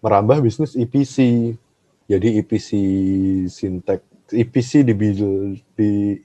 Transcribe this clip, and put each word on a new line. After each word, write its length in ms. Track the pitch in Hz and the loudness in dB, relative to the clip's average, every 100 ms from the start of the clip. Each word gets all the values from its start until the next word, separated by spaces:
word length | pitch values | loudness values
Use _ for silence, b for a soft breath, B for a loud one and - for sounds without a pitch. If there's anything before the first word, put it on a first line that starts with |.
merambah 400 | 110 101 104 147 | 4 2 4 4
bisnis 320 | 120 - 151 | 2 0 -6
E 160 | 131 120 | -4 -2
P 160 | 139 | 0
C. 120 | 139 - 127 120 117 113 _ _ _ _ _ | -2 2 2 2 -2 -8 _ _ _ _ _
Jadi 320 | 98 107 107 | 0 2 0
E 20 | |
P 140 | - 107 | 0 -4
C 140 | - 104 98 95 95 95 95 95 | -2 -2 0 0 0 0 0 -2
Sintek, 560 | 90 - 101 90 - 95 _ _ _ | -4 -6 -8 -6 -4 -6 _ _ _
E 160 | 110 120 | -2 0
P 160 | 135 | -2
C 160 | 123 151 | 0 2
di 160 | 131 101 | 2 2
bil-, 640 | 107 98 104 98 98 95 _ - | 0 0 -2 -2 -4 -10 _ -2
di 400 | 107 104 101 98 | 0 0 -2 -4